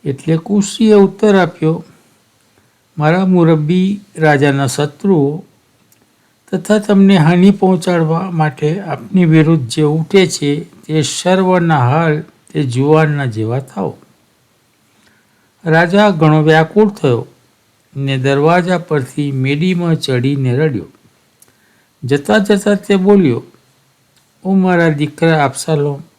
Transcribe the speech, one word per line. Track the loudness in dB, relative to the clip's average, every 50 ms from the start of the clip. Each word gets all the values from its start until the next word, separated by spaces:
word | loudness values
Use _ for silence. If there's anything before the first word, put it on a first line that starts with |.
| _
એટલે | -8 -8 -6 -2 -2 -2
કુશીએ | -2 -2 -2 -2 -2 -2 -2 -2 -2 2 4
ઉત્તર | 4 4 4 2 0 -2 0 2 2
આપ્યો, | 2 0 0 -4 -4 -2 -2 -2 -4 -8 _ _ _ _ _ _ _ _ _ _ _ _ _ _ _ _ _ _ _ _ _ _ -2
"મારા | 0 0 0 2 0
મુરબ્બી | 2 2 2 4 2 2 0 0 -2 0 0 0 -2 -4 -6 -10 _ _
રાજાના | 0 2 2 2 4 2 0 0 0 -2
શત્રુઓ | -4 -4 -4 -6 -6 -6 _ -2 0 0 2 0 -2 -4 -8 -14 _ _ _ _ _ _ _ _ _ _ _ _ _ _ _ _ _ _ _ _ _
તથા | -8 -8 -2 0 0 0
તમને | 2 0 2 4 4 4 4
હાનિ | 4 4 2 2 4 4 4
પહોંચાડવા | 4 2 0 0 0 0 -2 -2 -2 0 0 0 -2 -4 -4 -6
માટે | -4 -2 -2 -2 -4 -4 -4 -4 -4 -4
આપની | -8 -10 -10 -10 -12 -2 0 0 2
વિરુદ્ધ | 4 4 4 4 4 2 0 -2 -6
જે | -4 -2
ઉઠે | -2 0 0 -2 -4 0 2 2 2
છે, | 2 -2 -6 -4 -4 -4 -4
તે | -6 -14 _ -20 -10 -4 -2 -2
સર્વના | -2 -4 -6 -6 -2 0 0 0 2 0 0 0 2 2 2 2
હાલ | 2 0 0 0 0 0 -2 -4
તે | -6 -12 _ _ _ _ -6 -6
જુવાનના | -4 -4 -2 -2 2 2 2 2 2 0 -2 -4 -6
જેવા | -6 -6 -6 -6 -4 -6 -6
થાઓ." | -8 -10 -10 -8 -8 -8 -8 _ _ _ _ _ _ _ _ _ _ _ _ _ _ _ _ _ _ _ _ _ _ _ _ _ _ _ _ _ _ _ _ _ -4
રાજા | 0 2 2 2 2 2 2 2 2
ઘણો | 2 2 2 2 4 2
વ્યાકુળ | 4 4 4 2 2 2 2 2 2 2
થયો | 0 -2 -2 -2 -2 -2 -4 -10 _ _ _ _ _ _ _ _ _ _ _ _ _
ને | -8 -6 -4 -4 -2
દરવાજા | 0 0 0 2 2 2 2 2 0 0 -4 -4
પરથી | -4 -4 -4 -4 -4 -6 -8 -8 -6 -6
મેડીમાં | -4 -4 -2 -2 -2 -2 -2 -2 -2 -2 -2 -2 -2
ચડીને | -2 -2 -4 -4 -2 -2 -2 -2 -2 -2 -2 -2
રડ્યો. | 0 -2 -2 -2 -6 -10 -10 _ _ _ _ _ _ _ _ _ _ _ _ _ _ _ _ _ _ _ _ _ _ -4
જતા | -2 -2 -2 0 0 0 0
જતા | 2 0 0 0 2 0 -2
તે | -2 0 -2 -2
બોલ્યો, | 0 2 4 4 4 4 2 0 -2 -8 -14 _ _ _ _ _ _ _ _ _ _ _ _ _ _ _ _ _ _ -6
"ઓ | -2 0
મારા | 0 2 2 2 2 2 0
દીકરા | 0 -2 -4 -6 -4 -2 0 0 2 2 0
અબશાલોમ | -2 -4 -8 -6 -4 -2 -2 -2 -4 -6 -8 -14 _ _